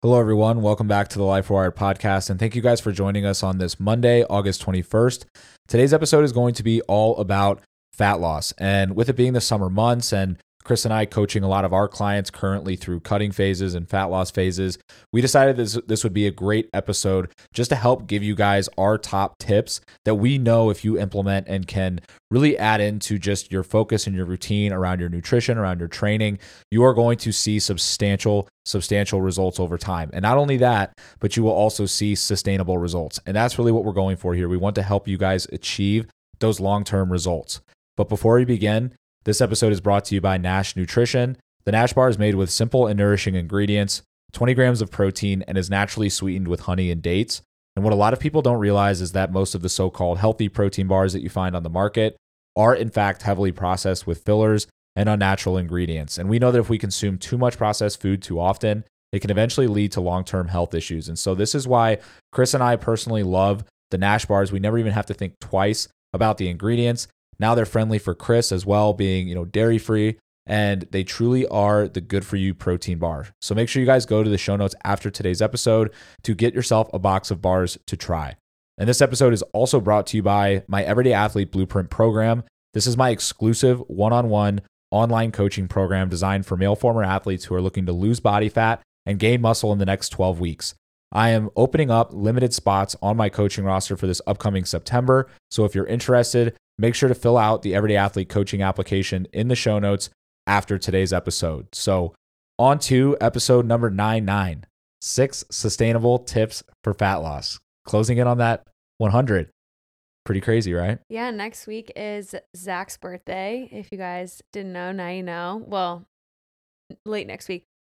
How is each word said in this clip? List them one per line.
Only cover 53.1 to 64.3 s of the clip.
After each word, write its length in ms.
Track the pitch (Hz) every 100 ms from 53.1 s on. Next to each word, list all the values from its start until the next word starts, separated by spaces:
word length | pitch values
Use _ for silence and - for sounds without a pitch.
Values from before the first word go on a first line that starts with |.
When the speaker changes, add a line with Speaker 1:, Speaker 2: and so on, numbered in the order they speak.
| 95
Speaker 1:
heavily 280 | 110 95 98
processed 540 | 85 90 92 95 92 -
with 180 | 82
fillers 440 | - 107 110 107 - _ _ -
and 140 | 104
unnatural 480 | 104 98 98 - 92
ingredients. 640 | 87 87 87 80 73 -
And 100 | 90
we 80 | 113
know 140 | 127
that 80 | 123
if 100 | 110
we 80 | 113
consume 400 | 104 92 104 92
too 220 | - 123
much 180 | 123 -
processed 420 | 107 104 104 -
food 220 | 98 98
too 180 | - 85
often, 440 | 87 101 110 107 - _ _
it 100 | 101
can 100 | 101
eventually 340 | 101 117 - 127
lead 260 | 104 104
to 80 | -
long-term 480 | 90 90 92 95 87
health 260 | 90 85 82
issues. 340 | - 80 76
And 80 | 82
so 160 | -
this 220 | 92 107 151
is 120 | 127
why 300 | 123 113 107 - - _
Chris 220 | - 127
and 80 | 143
I 140 | 123 117
personally 480 | - 113 - 110
love 400 | 95 92 95 101 110 _ _
the 80 | 95
Nash 300 | 98 107
bars. 240 | -